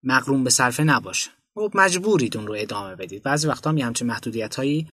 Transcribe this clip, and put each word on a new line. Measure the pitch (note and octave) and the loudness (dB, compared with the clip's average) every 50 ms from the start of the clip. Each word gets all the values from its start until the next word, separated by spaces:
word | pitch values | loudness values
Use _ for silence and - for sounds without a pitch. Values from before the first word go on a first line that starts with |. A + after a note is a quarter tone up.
| - | 0
مقرون | C3 C3 C3 C3 C#3 C#3 C3+ C3 | 4 2 2 4 2 0 2 4
به | B2 | 2
صرفه | - - C3 B2 A#2+ - D3+ | 4 4 4 2 2 2 2
نباشه. | D#3 C#3+ A#2+ - F#2+ F2+ - - - _ _ _ _ _ | 4 4 2 0 -4 -6 -6 -6 -6 _ _ _ _ _
خب | G#3 G#3+ G#3 G#3 | -4 -4 -2 4
مجبورید | G3 F#3+ F#3+ F3 F#3 F#3 G#3+ G#3+ D#3+ B2+ A2 G#2 | 4 4 4 4 0 2 2 2 2 2 0 -4
اون | A2 G#2+ | -6 -8
رو | G#2 G#2+ | -6 -6
ادامه | G#2 G#2+ G#2 - G#2 G2 F#2+ F#2 | -6 -6 -6 -6 -8 -8 -10 -12
بدید. | - F#2+ F2 G2 G#2 _ | -12 -12 -12 -12 -8 _
بعضی | C#3 C#3+ D3 D3+ | -2 0 0 0
وقتا | D#3 B2+ - - D#3 | 0 -2 -2 -2 0
هم | D#3 | 0
یه | D3+ C3 | 0 0
همچین | A#2+ A#2 - B2 | -2 -2 -2 -4
محدودیتایی | A#2+ - - - B2 A2 A2+ G#2+ G#2+ - - C3+ C#3 D3 D#3 D#3+ D#3 _ | -4 -4 -4 -6 -6 -4 -4 -6 -4 -4 -2 -2 0 0 0 -2 -6 _